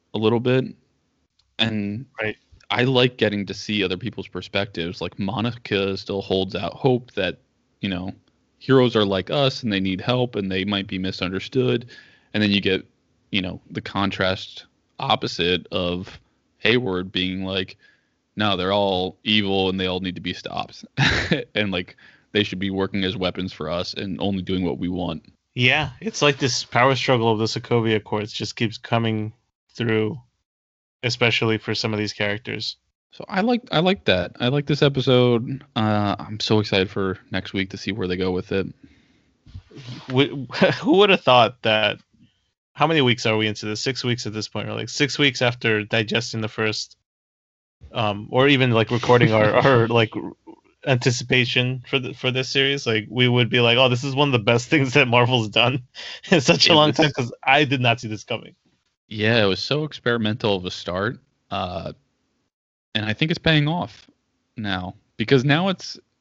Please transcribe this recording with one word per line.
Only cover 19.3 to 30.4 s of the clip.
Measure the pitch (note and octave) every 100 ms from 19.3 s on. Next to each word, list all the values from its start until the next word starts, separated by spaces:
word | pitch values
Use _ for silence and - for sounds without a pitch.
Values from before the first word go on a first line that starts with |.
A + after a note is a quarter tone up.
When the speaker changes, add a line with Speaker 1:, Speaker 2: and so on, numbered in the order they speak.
| G#2+ G2 G2 F#2+
Speaker 1:
and | F#2+
they | F#2
all | F#2
need | F#2 F2
to |
be | F2
stopped." | F2 - - - - - -
<laughs> | - - - D3 -
And, | G#2+ G2+
like, | F2+ F2+ - - _ _
they | G#2
should | G2+ F#2+
be | G2
working | F#2+ F#2+ G2+
as | F#2+ F#2
weapons | F2+ F#2 F#2+
for | - D#2
us | F2 F2+
and | - G2+ E2+
only | G2+ F#2+
doing | F2+ F#2 F2
what | B1+
we | F2
want. | F2+ F2+ D#2+ - _ _
Speaker 2:
Yeah, | B2+ B2 D3 C3 -
it's | G#3 -
like | D3 C3+
this | C3+ -
power | - A#2+ C3 B2
struggle | - B2 A2+
of | G#2+
the | A2
Sokovia | - - A#2+ A2+ G#2+
Accords | - G#2+ G#2
just | - G#2+ -
keeps | A2+ -
coming | - A#2 A2+ A2 G#2+ - _ _ _ -
through, | A#2 A2 G#2+ - - _